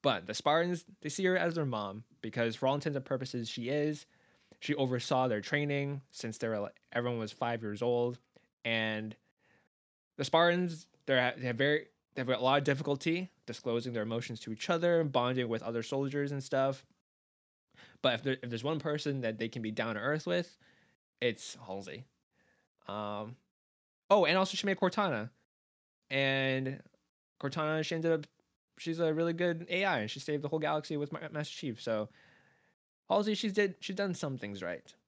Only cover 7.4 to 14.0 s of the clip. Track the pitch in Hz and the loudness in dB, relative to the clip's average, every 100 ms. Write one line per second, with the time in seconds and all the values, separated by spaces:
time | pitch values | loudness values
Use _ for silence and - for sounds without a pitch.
7.4 | 120 117 110 104 120 120 120 120 _ _ | -2 -2 -4 -2 0 2 0 -2 _ _
8.4 | _ _ 117 113 110 107 110 - _ _ | _ _ -2 0 0 -2 -6 -12 _ _
9.4 | _ _ _ _ _ _ _ - 135 165 | _ _ _ _ _ _ _ -6 2 6
10.4 | 170 175 180 160 - _ - 131 123 127 | 6 4 0 -4 -14 _ 2 4 4 0
11.4 | 127 117 139 151 - _ _ - 127 120 | -4 2 4 2 0 _ _ -6 0 4
12.4 | 127 143 139 139 147 143 170 170 185 _ | 6 6 4 0 0 0 0 0 -4 _
13.4 | - 117 123 117 123 117 | -14 -8 -2 -2 -2 -4